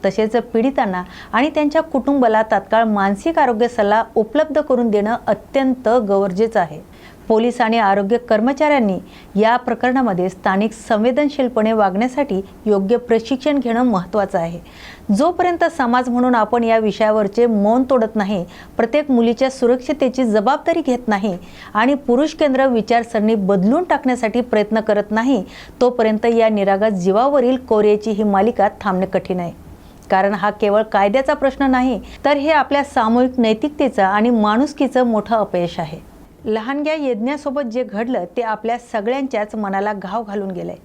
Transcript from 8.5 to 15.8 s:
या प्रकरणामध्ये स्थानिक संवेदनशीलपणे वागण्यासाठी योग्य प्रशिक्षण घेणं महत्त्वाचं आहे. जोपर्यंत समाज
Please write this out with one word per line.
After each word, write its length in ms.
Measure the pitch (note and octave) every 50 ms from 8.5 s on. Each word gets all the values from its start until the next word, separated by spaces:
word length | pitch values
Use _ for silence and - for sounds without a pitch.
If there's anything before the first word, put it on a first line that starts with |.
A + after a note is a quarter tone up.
| C#4+ - D#4 D4 D4 C4+ A3+ G3+ F#3 F3+ - - - - - - - G3
या 160 | G#3+ A3 A#3+
प्रकरणामध्ये 720 | B3 B3 B3 A#3 A#3 - B3+ B3+ C4+ B3+ A3+ F#3 F3 F3+ F#3+
स्थानिक 440 | F#3 - - G#3 F#3+ F#3+ G#3+ A3
संवेदनशीलपणे 1000 | A3 - - - A#3 G#3 A3 B3 B3 C#4+ D4 C#4+ - - C4 B3 B3+ A3+ G#3+ A3
वागण्यासाठी 680 | A3+ A3 G#3 F#3+ F#3 G3 A#3 B3+ B3 D4 C#4+ - G3 F#3 F#3+ - - - -
योग्य 300 | G#3+ G#3 G3 G3 F#3+ A#3+
प्रशिक्षण 600 | A#3 A#3+ - A3+ A3+ A3+ - C4+ C4 - D4+ D4 C#4
घेणं 240 | B3 A#3+ A3+ A#3
महत्त्वाचं 560 | B3+ B3+ G#3+ F#3 F3 - - G#3+ G3 F#3+ - F#3
आहे. 220 | E3 E3 E3+ E3+ - - - - - - - - - - G#3
जोपर्यंत 500 | G3 D4 E4+ E4+ E4 F4+ F4+ E4+ E4 F4
समाज 440 | D#4+ D#4+ -